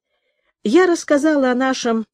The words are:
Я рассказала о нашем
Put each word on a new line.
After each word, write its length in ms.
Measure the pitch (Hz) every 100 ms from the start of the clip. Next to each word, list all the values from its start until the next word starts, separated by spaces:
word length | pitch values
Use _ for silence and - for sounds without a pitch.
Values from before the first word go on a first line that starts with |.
| _ _ _ _ _ _
Я 240 | 208 285 370
рассказала 640 | 339 - 294 302 302 254
о 40 | 247
нашем 520 | 262 262 240 226 214